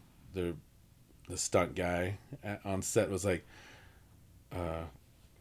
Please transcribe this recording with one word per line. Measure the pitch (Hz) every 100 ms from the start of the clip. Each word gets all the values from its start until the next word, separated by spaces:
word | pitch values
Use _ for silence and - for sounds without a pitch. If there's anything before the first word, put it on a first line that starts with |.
| - - -
the, | 95 87 78 - - - - - - -
the | 92
stunt | - 98 87
guy | - 87 87 92 101 - 139
at, | 104 101
on | 101 95
set | - 113 98
was | 95
like, | 101 87 - - - - - - - - - - -
uh, | 90 85 82 82 - - - - -